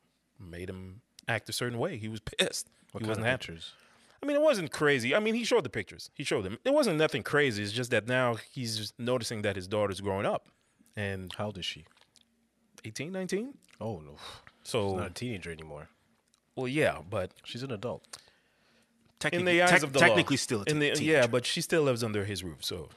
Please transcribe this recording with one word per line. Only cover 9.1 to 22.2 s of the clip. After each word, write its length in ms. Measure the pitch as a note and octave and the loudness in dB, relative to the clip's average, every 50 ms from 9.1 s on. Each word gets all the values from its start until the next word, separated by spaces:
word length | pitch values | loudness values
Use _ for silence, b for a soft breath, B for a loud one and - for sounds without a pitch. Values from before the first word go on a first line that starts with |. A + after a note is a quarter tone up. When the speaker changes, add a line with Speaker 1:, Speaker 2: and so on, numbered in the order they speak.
| B2+ B2+ A2+ - B2 G#2+ G#2 | 0 0 0 -4 -4 -2 0
Speaker 1:
that 140 | G#2 G2 | 0 -2
his 100 | G2 F2+ | -2 -4
daughter's 340 | F#2+ G#2 G#2 G#2 G2 F#2+ F2+ G2 | -4 -2 0 0 0 -2 -2 -4
growing 240 | G2+ F#2+ F#2+ G#2+ | -2 -2 0 0
up. 200 | F3 G#3 - - _ _ _ _ _ _ _ _ _ - | -2 -2 -4 -6 _ _ _ _ _ _ _ _ _ -6
And 380 | A2 G#2 G2 G2 F#2+ F#2 F2+ - | -4 -4 -4 -4 -4 -8 -10 -8
Speaker 2:
How 100 | - G#2+ | -6 -6
old 120 | G#2+ G#2 G2 | -6 -6 -8
is 60 | E2 | -8
she? 200 | - - D#2 D#2 - _ _ _ _ _ _ _ _ _ _ _ _ _ _ _ _ _ - - | -8 -10 -10 -14 -20 _ _ _ _ _ _ _ _ _ _ _ _ _ _ _ _ _ -16 -14
Speaker 1:
eighteen, 280 | A2+ A2 - C3 E3 F#3+ | -12 -8 -8 -8 -6 -6
nineteen? 420 | F#3+ F#3+ F3+ F#3+ F#3+ A3+ C#4 C#4+ - _ _ _ - | -6 -4 -2 -2 -4 -4 -4 -10 -16 _ _ _ -8
Speaker 2:
Oh, 180 | G#2 A2+ A2 E2 D#2 | -8 -6 -6 -8 -10
no. 120 | D2 C#2+ D2 B B B B B B B _ - | -14 -16 -16 B B B B B B B _ -10
Speaker 1:
So 280 | - - B2 G2+ G2 | -4 -2 0 0 0
Speaker 2:
She's 80 | F#2+ F#2 | -2 -2
not 80 | F2+ F#2+ | -4 -6
a 40 | F2+ | -8
teenager 360 | - B2 B2 A#2 F#2 D#2+ E2+ | -8 -8 -6 -6 -8 -8 -10
anymore. 380 | E2 D#2 D#2+ D#2 D2+ D2 D2+ - _ _ _ _ _ _ _ _ _ _ _ _ - | -10 -12 -12 -14 -14 -14 -14 -16 _ _ _ _ _ _ _ _ _ _ _ _ -10
Speaker 1:
Well, 140 | - C3 B2+ | -6 -6 -2
yeah, 300 | C#3 D#3 D3 F#2+ D2+ - D2 F2 | 0 2 4 4 2 0 -4 -6
but 240 | G#2+ G#2 F#2 F#2 - _ - | -4 -4 -4 -6 -8 _ -16
Speaker 2:
She's 180 | - - A#2+ B2+ | -12 -10 -8 -8
an 100 | C3+ A#2+ | -8 -8
adult. 460 | G2+ G#2 A#2+ F#2 - - - - - b b b b b b b b b b b b b b b b b _ _ - | -6 -6 -8 -8 -8 -12 -16 -20 -20 b b b b b b b b b b b b b b b b b _ _ -4
Speaker 3:
Technically, 340 | - D3+ D#3 F3 F3+ F3+ F3 | -2 0 0 2 2 4 6
Speaker 1:
in 40 | E3+ | 6
the 40 | F3 | 8
eyes 80 | F3+ | 8
Speaker 3:
tec-, 120 | F3 F3+ D3+ | 6 6 6
Speaker 1:
of 100 | D3 C3+ | 4 4
the 60 | C#3 | 6
law. 60 | E3+ | 8
Speaker 3:
technically 300 | F3 A3 F#3 D3+ - C#3+ | 8 8 6 4 4 2
still 240 | B2+ - - C3 G#2+ | 0 0 0 -2 -2
a 40 | G2+ D3 | 0 0
Speaker 1:
In 80 | D3+ D3+ | 0 2
the, 120 | D3 C#3+ A#2 | 2 2 2
Speaker 3:
teen-, 120 | D3+ D3 D#3 | 2 2 4
Speaker 1:
yeah, 40 | D#3+ | 4
Speaker 3:
teenager. 140 | C#3+ B2 A#2 | 6 6 4
Speaker 1:
but 180 | A#2 B2+ B2 | 4 2 0
she 140 | - - F3 D#3+ | 0 -2 -2 -2
still 200 | - - E3+ D3 | 2 2 4 4
lives 220 | C#3 B2+ A#2 A#2+ | 4 2 2 0
under 200 | A2 G#2+ G#2 | -2 0 -2